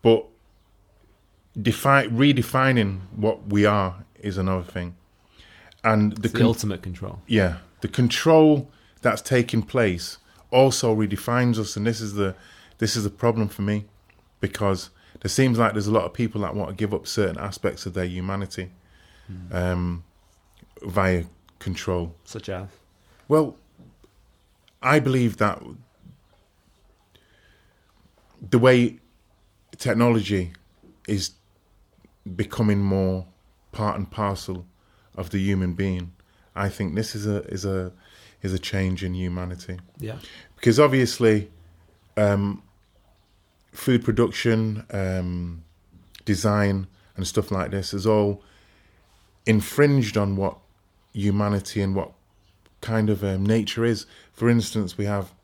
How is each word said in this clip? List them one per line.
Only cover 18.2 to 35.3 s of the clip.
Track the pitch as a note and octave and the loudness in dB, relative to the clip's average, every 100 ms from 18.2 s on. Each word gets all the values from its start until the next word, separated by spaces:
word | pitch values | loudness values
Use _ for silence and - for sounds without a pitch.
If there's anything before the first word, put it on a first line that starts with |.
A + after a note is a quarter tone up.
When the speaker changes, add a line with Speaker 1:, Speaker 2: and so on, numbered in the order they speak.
| F#2 G2 G2 - F2+ - _ _ _ _ - | -6 -6 -8 -10 -12 -14 _ _ _ _ -20
Speaker 2:
Hmm. | F#2 F2+ | -18 -8
Speaker 1:
um, | F2+ F2+ F2+ F2 E2+ - _ _ _ _ _ - - | -4 -2 -2 -2 -6 -10 _ _ _ _ _ -20 -16
via | G2+ F#2 F#2+ F2+ D#2+ _ _ _ | -6 0 2 2 -2 _ _ _
control. | - F#2 - F2+ E2+ E2 | -10 -8 -4 -4 -4 -10
Speaker 2:
Such | - A2 - | -16 -16 -10
as? | F#2 G2 _ _ _ _ _ _ | -10 -12 _ _ _ _ _ _
Speaker 1:
Well, | D3+ D3 - _ _ - _ _ _ _ _ _ _ _ _ | 2 2 -4 _ _ -20 _ _ _ _ _ _ _ _ _
I | B2 D3+ | 2 2
believe | C3 C3 A#2+ G2+ | 2 0 0 0
that | G#2 - - - - _ - - _ _ _ _ _ _ _ _ _ _ _ _ _ _ _ _ _ _ _ _ _ _ G2 | -2 -2 -12 -20 -20 _ -20 -20 _ _ _ _ _ _ _ _ _ _ _ _ _ _ _ _ _ _ _ _ _ _ 0
the | B2 | 6
way | B2 B2+ A#2+ - _ _ _ _ _ _ _ - | 8 6 4 -2 _ _ _ _ _ _ _ -8
technology | C3 A2 A#2+ A2+ G2 G2+ F2 E2 _ _ _ _ - | -2 2 4 4 2 -2 -2 -8 _ _ _ _ -4
is | G#2 - _ _ _ _ _ _ _ _ _ - F#2 | -4 -4 _ _ _ _ _ _ _ _ _ -16 -6
becoming | G2+ - G#2+ G2+ | -6 -2 0 2
more | G2+ G2 F#2+ F#2 F#2 _ _ _ _ | 2 0 0 -2 -8 _ _ _ _
part | - G#2+ G2 | -6 -4 -4
and | G2 | -8
parcel | - G#2 G2 - F#2 F2 _ _ _ _ - | -4 -4 -4 -8 -12 -12 _ _ _ _ -12
of | F2 | -6